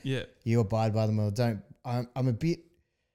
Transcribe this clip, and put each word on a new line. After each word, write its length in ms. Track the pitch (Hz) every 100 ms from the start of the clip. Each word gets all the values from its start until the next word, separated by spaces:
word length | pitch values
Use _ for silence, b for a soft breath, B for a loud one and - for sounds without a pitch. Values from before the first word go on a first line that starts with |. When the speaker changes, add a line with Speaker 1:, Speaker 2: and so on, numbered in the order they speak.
Speaker 1:
Yeah. 200 | 135 131 - -
Speaker 2:
You 160 | 113 117
abide 340 | 101 113 110
by 120 | 104 107
them 140 | 110
or 100 | 107
don't. 300 | 104 120 104 - -
I'm, 240 | 123 120 120 131
I'm 120 | 127
a 40 |
bit, 280 | 110 160 170 - _ _ _ _